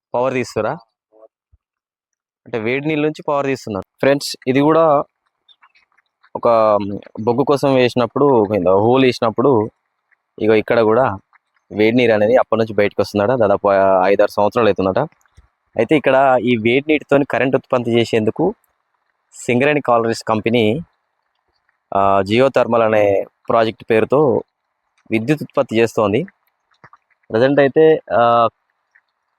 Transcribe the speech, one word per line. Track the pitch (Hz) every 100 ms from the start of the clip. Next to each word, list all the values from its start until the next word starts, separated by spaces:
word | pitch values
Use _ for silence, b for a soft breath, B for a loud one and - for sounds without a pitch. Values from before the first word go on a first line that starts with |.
| _
పవర్ | 120 127
తీస్తురా? | 127 117 - 107 156 - _ _ 110 110 _ _ _ _ _ _ _ _ _ _ _
అంటే | - 117
వేడి | 110 131 147
నీళ్ళ | 151
నుంచి | 151 156 170
పవర్ | 143 139
తీస్తున్నారు. | 131 - 98 - _
ఫ్రెండ్స్, | 135 143 - - -
ఇది | 131
కూడా | 143 160 165 143 - _ _ _ _ _ _ _ _ _ _ _ _ -
ఒక | 123 113 110 104 101 101 - -
బొగ్గు | 104 92
కోసం | 143 143 143
వేసినప్పుడు, | 135 123 123 117 - 143 127 101
కింద | 117 90
హోల్ | 98 110 131
వేసినప్పుడు, | 131 120 117 107 123 120 107 - _ _ _ _ _ -
ఇగో | 107
ఇక్కడ | 110 104 120
కూడా | 110 110 131 98 - _ _ _ _
వేడి | 92 107 120
నీరు | 120
అనేది | 107 104 123
అప్పటి | 107 110
నుంచి | 113
బయటకు | 104 104 -
వస్తుందట. | 101 101 101
దాదాపు, | 131 104 98 101
ఆ, | 98 98 95 92
ఐదారు | 101 104
సంవత్సరాలు | - 104 120 110
అవుతుందట. | 95 95 95 151 _ _ _ _ _ _ -
అయితే | 117 156
ఇక్కడ | 139 131 135 127
ఈ | 110 123
వేడి | 110 127 147
నీటితోని | 151 - 139
కరెంట్ | 139 117 127 131
ఉత్పత్తి | - 127 120 117
చేసేందుకు | 113 117 107 - 165 226 _ _ _ _ _ _ _
సింగరేణి | - - 123 139 147
కాలరీస్ | 123 120 113 113 -
కంపెనీ, | 110 107 120 107 123 170 _ _ _ _ _ _ _ _ _ _ 98
ఆ, | 98 98
జియోథర్మల్ | 98 110 135 131 117 117
అనే | 113 110 101 98 - _ -
ప్రాజెక్ట్ | 113 113 113 -
పేరుతో | 110 110 131 151 104 - _ _ _ _ _ -
విద్యుత్ | 110 113 151
ఉత్పత్తి | 131 - 131 113
చేస్తోంది. | 113 - 107 107 190 _ _ _ _ _ - _ _ _ -
ప్రజెంట్ | 110 131 143
అయితే, | 139 143 160 156 -
ఆ, | 98 117 117 113 - _ _ _ _ _ _ _